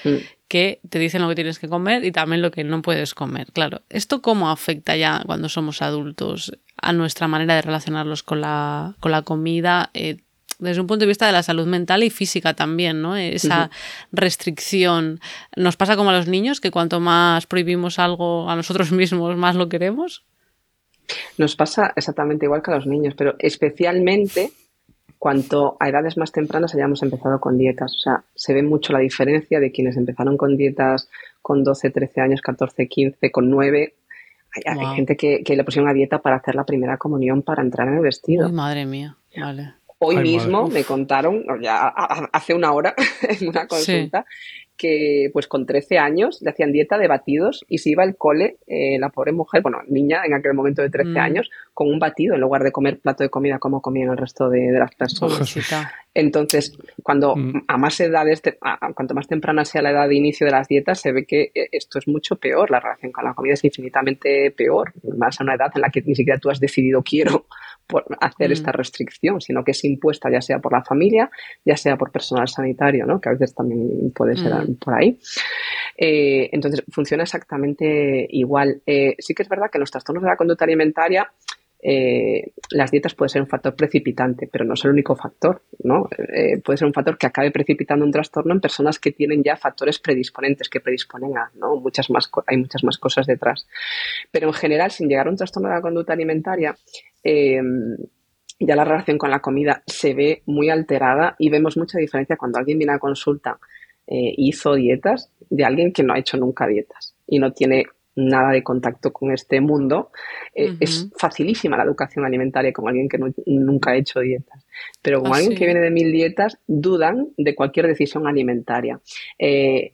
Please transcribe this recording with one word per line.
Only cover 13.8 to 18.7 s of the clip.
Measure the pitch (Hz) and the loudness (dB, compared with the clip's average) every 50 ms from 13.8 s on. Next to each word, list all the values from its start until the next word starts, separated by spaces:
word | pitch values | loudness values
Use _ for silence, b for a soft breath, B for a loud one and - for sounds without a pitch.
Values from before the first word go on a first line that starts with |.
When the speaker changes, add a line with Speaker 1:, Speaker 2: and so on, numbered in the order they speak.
| B B B B B B | B B B B B B
Speaker 2:
restricción. | B 180 196 185 - - - 180 156 - - - - 190 185 180 170 165 160 160 160 165 B B B B B B B | B 0 0 0 0 -2 -6 -6 -6 -6 -6 -2 0 2 4 4 4 2 0 -2 -4 -8 B B B B B B B
¿Nos | - 180 180 170 - | 0 0 0 2 2
pasa | 196 190 214 | 2 2 2
como | 202 208 196 | 2 4 4
a | 185 | 4
los | 180 170 170 | 2 2 2
niños, | 185 185 208 254 285 - | 0 0 0 0 -2 -2
que | - 185 | -2 -2
cuanto | - 180 170 165 175 175 | 0 0 0 0 0 0
más | 170 175 170 170 175 175 170 165 - - | 2 4 4 6 6 4 4 2 0 0
prohibimos | - 185 175 170 175 175 175 175 170 - | -2 0 0 0 0 0 -2 -2 0 0
algo | 180 175 175 175 175 170 170 170 165 175 | 0 0 0 0 -2 0 0 -2 -2 -2
a | 170 170 | -2 -4
nosotros | 160 - | -2 -2